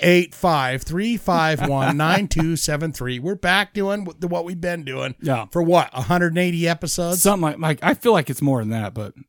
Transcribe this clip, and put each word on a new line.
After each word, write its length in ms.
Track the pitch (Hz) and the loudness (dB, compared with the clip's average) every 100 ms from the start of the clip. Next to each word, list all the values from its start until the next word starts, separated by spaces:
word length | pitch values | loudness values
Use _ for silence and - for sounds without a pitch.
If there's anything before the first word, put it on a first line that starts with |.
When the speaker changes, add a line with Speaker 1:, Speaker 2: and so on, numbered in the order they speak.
Speaker 1:
eight 320 | 175 180 175 - | 4 4 2 0
five, 480 | 185 151 131 131 | 0 2 0 -2
three 340 | - 170 220 233 | -4 -4 -2 -2
five 500 | - 170 160 151 - | 0 2 2 0 0
one, 300 | 135 135 143 | 0 0 2
nine 300 | 156 196 202 | 2 2 2
two 280 | - 165 160 | 0 0 0
seven 380 | - 147 160 | -2 -2 -4
three. 240 | - 123 123 | -6 -6 -6
We're 160 | 156 | -6
back 400 | 196 180 190 196 | -4 0 0 0
doing 320 | 208 196 208 180 | -2 -2 -4 -6
what, 180 | 151 175 | -6 -4
what 200 | 175 170 | -4 -4
we've 160 | 180 | -6
been 220 | 175 170 | -4 -6
doing 320 | 139 131 135 - | -6 -6 -6 -6
Speaker 2:
Yeah. 280 | 156 120 107 | -4 -4 -2
Speaker 1:
for 140 | 175 | -2
what, 260 | 165 175 139 | 4 4 2
a 100 | 127 | -2
hundred 240 | 135 175 175 | 0 2 2
and 40 | 170 | 0
eighty 300 | 180 170 170 | 0 0 -2
episodes? 560 | 165 120 - 170 180 | -2 -4 -4 -2 2
Speaker 2:
Something 180 | 190 202 | 2 4
like, 160 | 156 147 | 0 0
like, 220 | 160 143 | -2 0
I 140 | 175 - | 0 2
feel 160 | 240 | 4
like 180 | 196 135 | 4 2
it's 100 | 131 | 0
more 160 | 143 131 | 0 0
than 100 | 110 | 0
that, 240 | 113 104 | -2 -4
but 220 | 110 101 - | -6 -10 -12